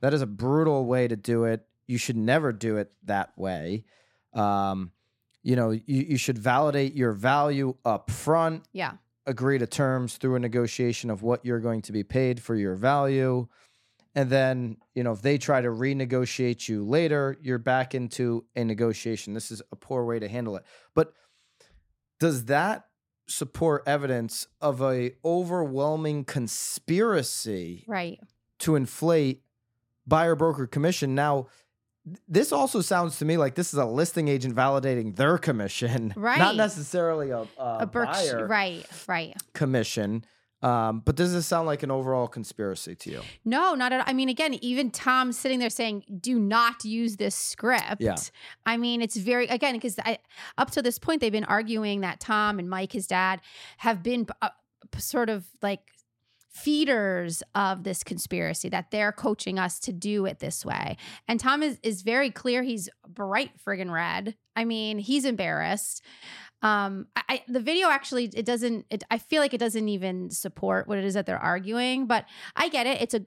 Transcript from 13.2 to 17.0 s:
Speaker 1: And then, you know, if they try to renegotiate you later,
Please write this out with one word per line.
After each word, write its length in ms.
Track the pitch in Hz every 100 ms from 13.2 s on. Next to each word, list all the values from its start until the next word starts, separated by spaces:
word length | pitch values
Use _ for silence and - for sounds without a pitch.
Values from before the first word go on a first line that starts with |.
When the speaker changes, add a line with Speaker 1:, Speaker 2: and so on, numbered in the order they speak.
| 131 127 120 _ _ _ _ _ _
Speaker 1:
And 160 | 143 131
then, 460 | 135 131 127 120 113 _ -
you 80 | 120
know, 80 |
if 80 | 104
they 160 | 131 143
try 240 | - 135
to 80 | 123
renegotiate 1000 | 113 131 139 127 127 123 - 127 117 -
you 160 | 110
later, 540 | 104 147